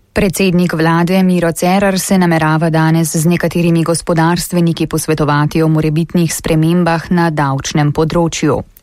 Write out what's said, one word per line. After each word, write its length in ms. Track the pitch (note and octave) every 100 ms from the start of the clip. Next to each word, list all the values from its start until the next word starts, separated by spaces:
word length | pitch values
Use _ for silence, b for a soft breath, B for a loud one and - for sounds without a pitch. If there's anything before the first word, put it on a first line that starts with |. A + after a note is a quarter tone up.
| _
Predsednik 600 | A3 G3+ - G3 F3 F3+
vlade 480 | D#3+ D#3+ E3 F3 F#3+
Miro 300 | F#3 F3+ E3
Cerar 460 | D#3 F3+ F#3+ G3+ F#3
se 200 | - F#3+
namerava 520 | F3 E3 D#3 D#3 E3+
danes 460 | D#3+ D#3+ E3 D#3+ E3+
z 100 | D#3+
nekaterimi 580 | E3+ E3+ F3 E3+ E3 D#3
gospodarstveniki 1000 | D#3+ - E3 E3 F3 - F3 E3+ D#3 D#3
posvetovati 760 | D#3+ - D#3 D3 D3 D3 E3
o 60 | D#3+
morebitnih 680 | D#3 D#3 D#3 E3 F3+ E3
spremembah 720 | - - D#3+ D#3+ F3+ E3+ E3 -
na 180 | F3+ E3+
davčnem 600 | D3+ C#3+ C3+ - D#3 D3
področju. 640 | D3+ D#3 E3+ E3 - D3+ - - -